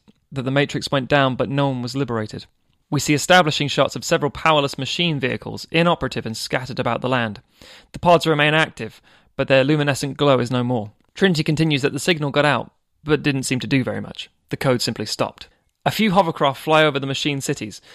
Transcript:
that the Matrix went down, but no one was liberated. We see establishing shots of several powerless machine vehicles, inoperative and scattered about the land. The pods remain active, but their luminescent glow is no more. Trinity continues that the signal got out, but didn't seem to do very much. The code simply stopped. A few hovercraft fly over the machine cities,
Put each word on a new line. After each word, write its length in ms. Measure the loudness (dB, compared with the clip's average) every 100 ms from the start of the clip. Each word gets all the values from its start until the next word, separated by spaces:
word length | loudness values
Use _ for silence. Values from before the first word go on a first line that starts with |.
| _ _ _
that 100 | -8
the 80 | -2
Matrix 400 | 0 0 -4 -4
went 160 | -4 0
down, 260 | 2 2 0
but 120 | -2
no 200 | 0 0
one 120 | -2
was 140 | -6 -4
liberated. 500 | -4 -4 -6 -10 -16 _ _ _ _
We 100 | -4
see 140 | 0
establishing 540 | 0 4 4 4 0 -2
shots 280 | 0 0 -2
of 80 |
several 280 | -2 -2 -2
powerless 460 | 0 2 2 2 -4
machine 420 | -6 -2 -2 0
vehicles, 480 | -2 -4 -8 -12 -4
inoperative 540 | 2 2 2 -2 -6 -8
and 100 | -8
scattered 440 | -6 -6 -4 -4
about 220 | -2 -2
the 80 | -2
land. 320 | -2 -2 -6 -16 _ -20 -20 _
The 80 | -2
pods 280 | 4 4 4
remain 260 | 2 4
active, 480 | 4 0 -4 -12 -14 _ _ _ -6
but 120 | 2
their 160 | 4
luminescent 540 | 4 2 0 -2 -4 0
glow 220 | 2 4
is 120 | 2
no 120 | 0
more. 280 | 0 -2 -4 -12 _ 0
Trinity 280 | 2 2
continues 380 | 0 0 2 2
that 100 | 0
the 60 | -2
signal 320 | -2 -2 0
got 140 | 0 2
out, 260 | 0 -4 _ _ _
but 200 | -2 0
didn't 200 | 2 -2
seem 160 | -2 -4
to 60 | 0
do 160 | 0
very 180 | 0 -4
much. 280 | -10 -14 -18 _ _
The 80 | -4
code 240 | 0 0
simply 240 | -2 -4 -8
stopped. 420 | -4 -6 -6 -20 _ _ _ -4
A 60 |
few 200 | 0 2
hovercraft 480 | 4 2 2 0 0
fly 220 | 2 4
over 160 | 4 2
the 80 | -4
machine 340 | -4 -4 -2
cities, 400 | -4 -4 -6 -12 -20